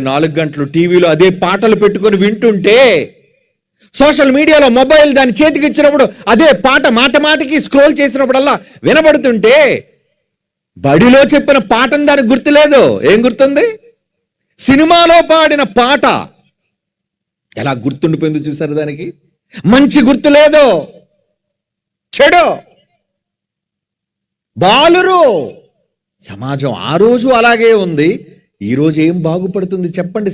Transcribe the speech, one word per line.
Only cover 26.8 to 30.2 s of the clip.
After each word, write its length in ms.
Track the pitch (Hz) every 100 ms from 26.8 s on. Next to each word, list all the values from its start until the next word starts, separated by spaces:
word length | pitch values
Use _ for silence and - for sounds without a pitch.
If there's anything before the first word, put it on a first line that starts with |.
| 101
ఆ 40 | 165
రోజు 240 | 220 247 254 240
అలాగే 300 | 233 233 226 220
ఉంది, 260 | 180 156 160 247 - - _ - 101
ఈ 20 | 127
రోజు 180 | 156 156 160
ఏం 100 | 180 160
బాగుపడుతుంది 600 | 175 185 190 185 185 175 180
చెప్పండి 320 | 175 214